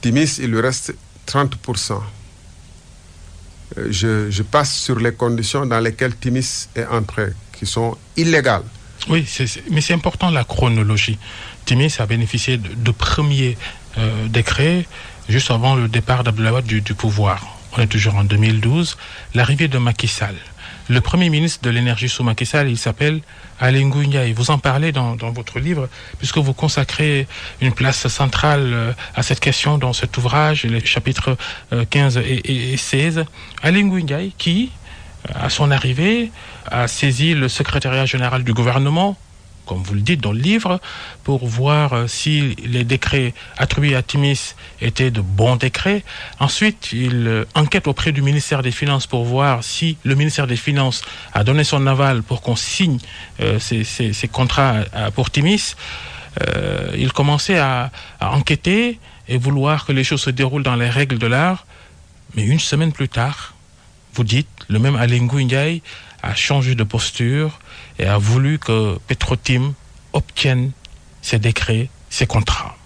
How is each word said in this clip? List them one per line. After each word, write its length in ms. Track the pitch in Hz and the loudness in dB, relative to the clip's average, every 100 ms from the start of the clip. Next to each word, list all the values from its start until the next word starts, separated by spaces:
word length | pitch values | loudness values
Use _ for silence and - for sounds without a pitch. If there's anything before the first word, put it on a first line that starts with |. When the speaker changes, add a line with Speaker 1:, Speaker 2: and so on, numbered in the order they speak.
Speaker 1:
Timis, 380 | 120 123 156 - | 2 2 2 0
il 120 | 127 | -2
lui 80 | 113 | 0
reste 340 | 123 131 - - - - - | 0 -2 -8 -12 -18 -20 -4
trente 300 | 139 139 131 | 0 0 -2
pour 220 | - 117 | -6 -6
cent. 260 | - 101 104 - - - - - - - - - - - - - - - - - | -4 -6 -8 -14 -20 -20 -20 -20 -20 -20 -20 -20 -20 -20 -20 -20 -20 -20 -16 -8
Euh, 100 | - | -6
je, 400 | 98 113 110 104 | -2 0 0 0
je 140 | 101 | -2
passe 300 | 104 147 139 | 0 2 2
sur 260 | - - 120 | -2 -2 0
les 140 | 117 | 0
conditions 520 | 120 120 117 104 143 135 | 0 -2 0 -2 -2 0
dans 140 | 117 | 0
lesquelles 340 | 113 110 131 - | 0 -2 -4 -2
Timis 500 | 127 127 123 - - 117 | -2 -2 -2 -6 -8 -8
est 100 | - | -4
entré, 420 | 117 101 - 101 - - - | -2 -2 -4 -4 -6 -14 -10
qui 80 | 101 | -6
sont 320 | - 117 - - - | -2 -4 -6 -8 -2
illégales. 480 | 165 160 127 101 - - - - - | 2 4 4 0 -2 -16 -20 -14 -2
Speaker 2:
Oui, 180 | 160 143 | 0 0
c'est, 220 | - 127 | -4 -4
c'est, 160 | - - | -4 -2
mais 80 | 156 | 0
c'est 140 | 147 | 2
important 360 | 170 180 - 180 | 0 0 0 0
la 140 | 151 | 2
chronologie. 760 | 117 - 127 113 104 107 - 107 - - - - | 0 0 2 4 2 2 0 -4 -8 -16 -16 -14
Timis 320 | - 127 151 - | 0 2 2 0
a 60 | 107 | -2
bénéficié 520 | 113 117 117 - 123 | 0 0 -2 -2 -2
de, 160 | 98 | -2
de 180 | 110 113 | -2 0
premiers, 680 | 113 - - 147 139 127 110 - - - - | 0 0 2 2 2 0 -2 -10 -14 -10 -4
euh, 300 | 110 110 110 | -2 -2 0
décrets 580 | 117 110 - 147 175 170 - - - - | 0 0 2 2 2 -2 -10 -18 -16 0
juste 220 | 110 - | 0 2
avant 240 | 113 127 131 | 2 4 4
le 120 | 117 | 2
départ 380 | 117 117 127 120 | 0 0 0 2
d'Abdoulaye 260 | 107 110 | 2 2
Wade 140 | 123 117 | 2 0
du, 160 | 107 | -2
du 120 | 101 | -2
pouvoir. 640 | 104 110 104 101 92 - - - - | -2 0 2 0 0 -6 -16 -8 0
On 60 | |
est 60 | 110 | 0
toujours 280 | 104 104 101 | 2 2 2
en 100 | 98 | 2
deux 120 | 104 | 4
mille 220 | 110 110 | 4 4
douze, 380 | 110 151 170 - - - - | 4 2 0 -4 -14 -18 -4
l'arrivée 360 | 123 120 143 160 | 0 2 2 2
de 80 | 131 | 2
Macky 300 | 120 113 117 | 0 0 -2
Sall. 280 | - 101 95 - - - - - | -2 -6 -8 -14 -18 -18 -18 0
Le 100 | 120 | 2
premier 300 | - 175 175 | 2 2 2
ministre 340 | 151 165 - | 2 0 0
de 60 | 117 | -2
l'énergie 400 | 117 120 113 123 | 0 0 0 -2
sous 140 | - | 0
Macky 220 | 123 113 123 | 0 0 0
Sall, 240 | 151 143 | 0 0
il 80 | 117 | 0
s'appelle 440 | - 110 147 156 151 - - - | -2 0 0 0 -6 -20 -20 -2
Aly 260 | 127 135 135 | 2 4 4
Ngouille 240 | 135 143 | 2 2
Ndiaye. 240 | 139 123 | 2 0
Vous 180 | 110 123 | 0 2
en 80 | 147 | 2
parlez 320 | 139 135 160 | 2 2 0
dans, 240 | 139 120 117 | 0 -2 -2
dans 160 | 117 | -6
votre 280 | 120 117 123 | -6 -6 -4
livre, 280 | 143 160 127 - - - | -2 -2 -4 -8 -16 -8
puisque 200 | 135 - | -2 0
vous 160 | 139 | 0
consacrez 720 | 131 156 - 135 - 151 143 135 - - - | 2 0 0 -2 0 0 2 -2 -8 -14 -2
une 120 | 131 | 0
place 340 | - 131 131 135 | 2 0 0 -2
centrale, 640 | - 135 - 151 147 131 | 0 0 2 2 2 2
euh, 200 | 120 113 123 - - | 0 -2 -4 -8 -4
à 80 | |
cette 160 | 127 139 | -2 0
question 380 | - 139 - 147 | 0 0 2 2
dans 160 | 127 | 2
cet 240 | 120 110 - | 0 -2 -2
ouvrage, 480 | 123 139 151 151 117 | 0 2 2 2 0
les 200 | 113 - | 0 0
chapitres, 520 | - 127 127 - 127 - - - | 0 0 -2 -2 -2 -6 -14 -4
euh, 140 | 120 117 | -2 2
quinze 280 | 147 139 123 | 4 4 2
et, 40 | |
et, 520 | 123 127 - 131 120 | 0 -2 -2 -2 -2
et 40 | 131 | -4
seize. 460 | - 135 160 165 156 - - - | 0 0 2 0 -4 -8 -18 -2
Aly 240 | 147 190 202 | 2 4 4
Ngouille 180 | 185 | 2
Ndiaye, 300 | 160 143 190 - | -2 -2 -4 -4
qui, 340 | - 180 254 - - - - - - | 0 0 0 -6 -18 -18 -18 -16 -10
euh, 160 | - 135 | -6 -4
à 40 | |
son 220 | - 147 | 0 2
arrivée, 600 | 135 131 127 180 233 226 - - - - | 2 2 0 2 2 0 -6 -18 -16 -6
a 240 | 120 120 | -2 -2
saisi 440 | - 143 123 156 | 0 0 2 2
le 140 | 156 131 | 2 0
secrétariat 580 | - 135 143 135 131 131 | 0 -2 0 0 0 0
général 380 | 131 123 127 | 0 0 0
du 100 | 123 | 0
gouvernement, 640 | 110 120 127 139 160 196 196 - - - - - | 2 2 2 2 2 2 0 -12 -20 -20 -20 -8
comme 160 | 92 | -6
vous 120 | 92 | -2
le 80 | 101 | 0
dites 180 | 107 170 | 2 2
dans 140 | 110 | 0
le 60 | 107 | 0
livre, 420 | 147 220 196 180 - - - - | 2 2 2 -2 -4 -16 -16 -10
pour 240 | - 135 123 | -2 0 0
voir, 460 | 113 135 151 143 | 0 2 4 4
euh, 140 | 123 117 | 2 -2
si 460 | - - 151 139 - 123 | -2 0 2 0 -2 -2
les 180 | 123 | -2
décrets 500 | 117 135 - 139 127 - - - | 0 0 0 0 0 -4 -16 -4
attribués 380 | 135 - 143 131 | -2 2 2 2
à 80 | |
Timis 520 | - 139 143 139 - - - - | 0 0 2 0 -4 -14 -20 -4
étaient 280 | 117 - 131 | -4 0 0
de 120 | 113 | 2
bons 340 | 92 98 113 123 | 0 2 4 4
décrets. 480 | 131 - 190 202 - - - - | 0 0 0 0 -4 -16 -16 -2
Ensuite, 520 | 139 - 214 220 - | -2 2 0 0 -6
il, 360 | 113 127 120 117 | -2 0 2 2
euh, 180 | 110 110 - | 0 0 2
enquête 320 | 151 - - | 2 2 0
auprès 240 | 135 - | 0 0
du 100 | 143 | 2
ministère 400 | 139 147 - 143 | 2 2 0 0
des 120 | 127 | 0
Finances 340 | 120 143 139 - | -2 0 0 0
pour 160 | 127 | -2
voir 400 | 120 127 139 123 | 0 2 2 2
si 340 | 113 - 165 151 | -2 -2 -2 -2
le 120 | 131 135 | 0 2
ministère 320 | 151 147 135 | 2 0 0
des 100 | 120 | -2
Finances 440 | - 143 131 123 - - - | 0 0 0 -2 -8 -16 -6
a 140 | - 107 | 0 2
donné 180 | 147 | 4
son 240 | 147 143 135 | 4 2 4
aval 360 | 135 139 123 | 4 4 2
pour 180 | 107 123 | 0 -4
qu'on 160 | - 117 | -2 -2
signe, 420 | - - 185 123 - - - - | -2 0 2 0 -4 -18 -16 -4
euh, 180 | 107 107 | 0 0
ces, 280 | - 113 110 | 0 -2 -2
ces, 260 | - 117 | -2 -2
ces 160 | 104 117 | -2 -4
contrats, 560 | - 127 - 135 110 101 113 | -2 0 2 2 2 -2 -4
euh, 160 | 104 | -4
pour 200 | 101 123 | -2 -2
Timis. 440 | - 151 208 - - - - - - - - | 2 2 2 0 -10 -14 -14 -14 -16 -12 -6
Euh, 500 | - 50 50 50 50 - | -4 -2 -2 -4 -4 -2
il 160 | 131 | -2
commençait 460 | - 143 147 - 185 | 2 2 2 2 2
à, 300 | 139 127 127 - - - | 2 0 -4 -8 -20 -6
à 120 | - | -2
enquêter 680 | 143 - 147 - 202 240 233 - - - | 0 0 0 2 2 0 -4 -14 -20 -4
et 80 | 127 | -2
vouloir 480 | 127 139 143 151 - | 0 2 2 0 0
que 80 | |
les 100 | 135 | 0
choses 200 | 131 143 | 0 0
se 60 | - | -2
déroulent 340 | 127 131 143 | 0 0 0
dans 120 | 131 120 | 0 0
les 140 | 120 | 0
règles 300 | 123 139 123 | 0 0 0
de 80 | 117 | 2
l'art. 380 | 123 170 185 - - - - - - - - | 2 2 0 -6 -20 -20 -20 -20 -20 -10 -2
Mais 80 | |
une 160 | 107 156 | 2 2
semaine 320 | - 143 160 | 2 0 0
plus 160 | 147 135 | 0 -4
tard, 460 | - 123 - - - - - - - _ | 0 -2 -4 -14 -20 -20 -20 -20 -20 _
vous 120 | - 113 | -4 0
dites, 240 | 120 156 - - | 0 0 -8 -2
le 120 | 107 | 2
même 180 | 123 139 | 2 4
Aly 240 | 120 120 | 4 4
Ngouille 240 | 120 139 127 | 2 2 2
Ndiaye 360 | 131 147 170 - - - - | 2 0 -2 -8 -20 -20 -10
a 140 | - 107 | -6 -2
changé 380 | - 143 127 123 | 2 2 2 2
de 80 | |
posture 760 | 107 113 - - 120 139 156 151 - - - - | 0 0 -4 -2 0 2 0 -4 -20 -20 -20 -4
et 60 | 95 | 2
a 120 | 104 | 2
voulu 400 | 104 120 135 151 | 4 4 4 0
que 400 | - 110 107 - - | 0 2 2 -2 -4
Petrotim 640 | 123 - 123 - 127 135 139 - - - | -4 -2 -2 0 2 2 -4 -14 -20 -4
obtienne 580 | 147 - - 139 127 127 131 - - - - | -4 -4 -2 0 2 0 -6 -18 -20 -20 -16
ses 160 | - 113 | -2 0
décrets, 520 | 110 117 - 113 127 - - | 2 0 0 0 -2 -8 -12
ses 160 | - 127 | -4 0
contrats. 520 | 113 - - - - | 0 0 -2 -4 -14